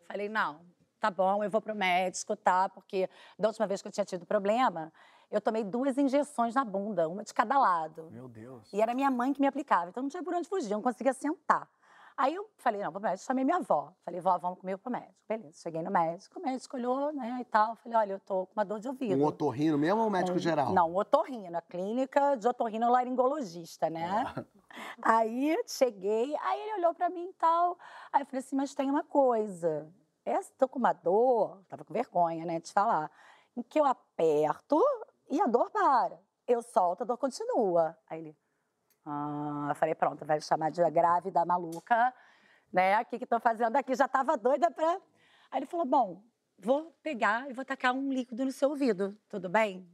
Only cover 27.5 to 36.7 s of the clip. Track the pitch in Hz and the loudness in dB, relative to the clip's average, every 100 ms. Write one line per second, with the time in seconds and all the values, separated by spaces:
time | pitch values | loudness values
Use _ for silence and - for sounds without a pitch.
27.5 | 339 349 359 - - - 269 277 254 - | 2 0 -2 -14 -20 -2 -2 -2 -8 -4
28.5 | 269 277 - 269 285 330 294 262 226 214 | -2 -2 -2 0 0 2 4 4 4 -2
29.5 | 180 165 151 156 _ _ _ - 302 392 | -2 -2 -2 -8 _ _ _ -4 -4 -4
30.5 | _ 262 277 208 165 170 202 254 233 156 | _ -2 2 0 0 2 4 4 2 0
31.5 | 196 _ 139 156 160 - 180 170 165 170 | -4 _ -18 -8 -6 -2 0 0 0 -4
32.5 | 165 - - 214 175 156 _ - - _ | -6 -2 0 2 0 -2 _ -20 -20 _
33.5 | - - 302 285 240 _ - 165 147 151 | -12 -4 2 2 0 _ 0 2 4 2
34.5 | 151 _ 302 523 494 - _ _ 269 285 | -2 _ 4 4 2 -8 _ _ 0 2
35.5 | 220 381 415 339 254 175 170 _ _ - | 2 0 2 4 4 2 -6 _ _ -2
36.5 | 240 226 | -2 2